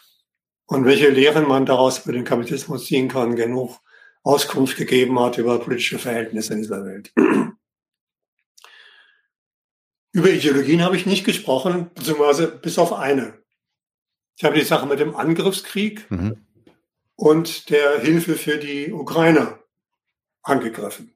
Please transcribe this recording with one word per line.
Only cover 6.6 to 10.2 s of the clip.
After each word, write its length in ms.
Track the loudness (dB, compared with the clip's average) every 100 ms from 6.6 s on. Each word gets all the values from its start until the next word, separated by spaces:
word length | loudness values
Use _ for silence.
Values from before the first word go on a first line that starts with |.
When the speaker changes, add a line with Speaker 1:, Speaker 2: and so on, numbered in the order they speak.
Speaker 1:
dieser 200 | -6 -8
Welt. 280 | -10 -14 -6 0
<clears throat> 360 | 2 2 -2 -8 _ _ _ _ _ _ _ _ _ _ -20 -20 -20 _ _ _ _ _ _ _ _ _ _ _ _
Über 140 | 2